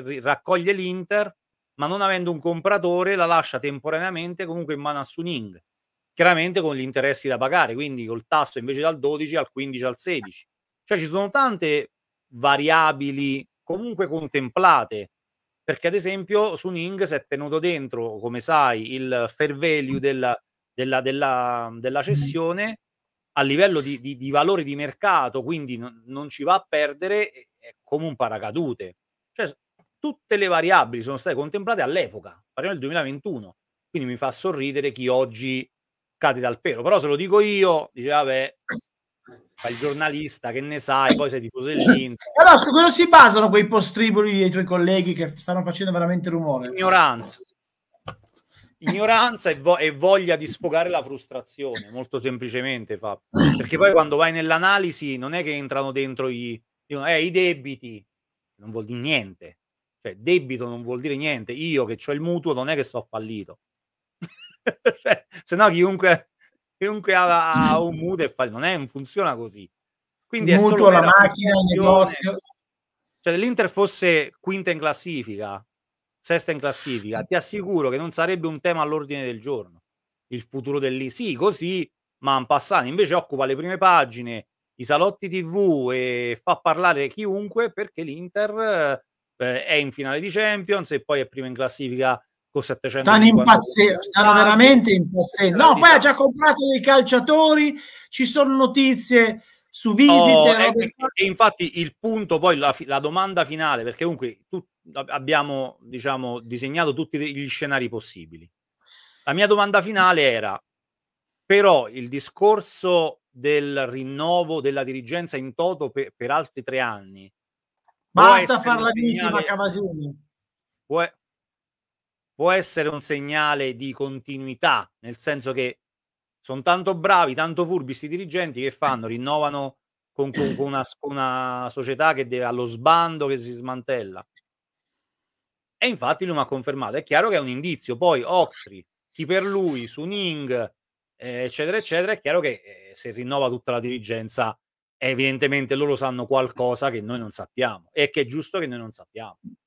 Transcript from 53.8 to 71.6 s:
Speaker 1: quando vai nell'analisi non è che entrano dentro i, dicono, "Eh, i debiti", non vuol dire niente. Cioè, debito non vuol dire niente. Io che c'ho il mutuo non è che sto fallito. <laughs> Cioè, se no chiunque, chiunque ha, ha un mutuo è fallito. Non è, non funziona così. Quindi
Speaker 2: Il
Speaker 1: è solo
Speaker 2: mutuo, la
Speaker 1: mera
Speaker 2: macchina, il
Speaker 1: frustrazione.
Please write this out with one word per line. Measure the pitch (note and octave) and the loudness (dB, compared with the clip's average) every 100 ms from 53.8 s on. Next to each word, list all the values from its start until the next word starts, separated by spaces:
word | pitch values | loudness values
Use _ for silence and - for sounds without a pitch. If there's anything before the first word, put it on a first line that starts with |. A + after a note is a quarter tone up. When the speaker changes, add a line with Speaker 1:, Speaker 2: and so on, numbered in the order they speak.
| G3 | 6
Speaker 1:
quando | E3 D3+ D3 | 6 4 2
vai | E3 | 2
nell'analisi | E3 D#3+ E3 F#3 G3+ F3+ - D3 C3 | 0 0 2 4 2 0 -6 -8 -8
non | C3 | -6
è | E3+ | -6
che | D#3 | -6
entrano | C#3+ C#3 C#3 C3+ | -6 -6 -6 -4
dentro | C3+ C3+ B2+ C3 | -4 -6 -4 -6
i, | A#2+ A#2+ A2+ _ _ - | -6 -8 -12 _ _ -14
dicono, | C#3+ D3 | -6 -2
"Eh, | E3 | 0
i | E3+ | 0
debiti", | F3+ F3+ D3 C3+ C3 A#2+ G#2+ _ _ _ _ _ _ | 0 0 -2 -10 -14 -16 -20 _ _ _ _ _ _
non | G#2+ | -12
vuol | A2 G#2+ | -10 -10
dire | A#2+ | -8
niente. | C#3 D3 G2 F2+ E2 _ _ _ _ _ | -2 -2 -4 -16 -20 _ _ _ _ _
Cioè, | A2+ F#2+ | -16 -8
debito | B2 F3+ C3+ B2+ A#2+ | 0 0 0 -10 -8
non | A#2+ | -10
vuol | A#2+ B2 | -10 -8
dire | D3 C#3 | -6 -6
niente. | D3+ C3 G#2+ | -6 -6 -8
Io | B2+ E3 D3 | -8 -4 -2
che | A2 A2+ | -2 -6
c'ho | - | -8
il | C#3+ | -6
mutuo | E3 F3 E3 | -4 -4 -4
non | B2+ C3+ | -4 -4
è | |
che | D3+ | -4
sto | B2 B2 - | -4 -8 -10
fallito. | A2 A2 G#2+ F#2 F2+ _ _ _ _ _ - | -12 -10 -12 -14 -20 _ _ _ _ _ -20
<laughs> | E3+ _ - _ - - - - | -20 _ -20 _ -8 -2 -2 -2
Cioè, | - - _ - | -2 -2 _ -16
se | - F3 | -4 4
no | G#3 | 4
chiunque, | E3+ F#3 F#3+ F#3 E3 _ _ _ _ _ - | 4 2 2 2 2 _ _ _ _ _ -8
chiunque | G3 G#3+ G3 | -6 -4 0
ha, | F#3 F3+ E3+ D#3+ D#3+ D#3 | 2 4 2 2 2 2
ha | D#3+ | 2
un | E3+ D#3 | 0 -4
mutuo | E3+ F#3 | -6 -4
è | D3 | -4
fallito. | - B2 A2 | -4 -6 -4
Non | E3 | -4
è, | F3+ | -4
non | C3+ | -6
funziona | C#3 C3+ G3+ F3 A#2+ | -12 -8 -4 -2 -4
così. | A2+ G2+ F#2 _ _ _ _ _ - | -10 -16 -20 _ _ _ _ _ -10
Quindi | A#3 F3 | -2 4
Speaker 2:
Il | G3 | 6
Speaker 1:
è | |
solo | G#3 G#3 | 6 8
Speaker 2:
mutuo, | G3+ | 8
la | F3 | 8
Speaker 1:
mera | E3 G3 | 8 8
Speaker 2:
macchina, | G3 G3+ G#3 | 6 4 2
il | |
Speaker 1:
frustrazione. | G3 | 2